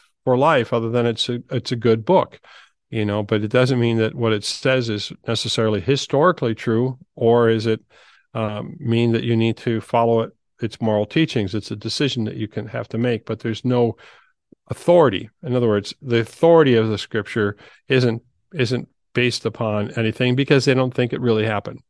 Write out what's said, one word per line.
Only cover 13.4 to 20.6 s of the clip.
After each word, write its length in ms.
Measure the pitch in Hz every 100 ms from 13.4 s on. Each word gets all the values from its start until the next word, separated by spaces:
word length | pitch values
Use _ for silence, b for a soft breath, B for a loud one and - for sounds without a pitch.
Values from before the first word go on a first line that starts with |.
there's 240 | 117 107
no 320 | 127 123 117 - B B B B _ _ _
authority. 600 | - - 175 139 95 110 _
In 120 | -
other 140 | 123 120
words, 260 | 104 98 -
the 160 | 135 117
authority 560 | 110 - 165 165 143
of 140 | 117 110
the 100 | 104
scripture 580 | - 110 104 117 104 98 B B _
isn't, 340 | 131 123 113 - _ _
isn't 360 | 165 123 123 - _ _
based 320 | 123 123 - 117
upon 460 | - 113 104 104
anything 420 | - 110 - 123
because 300 | 123 135 139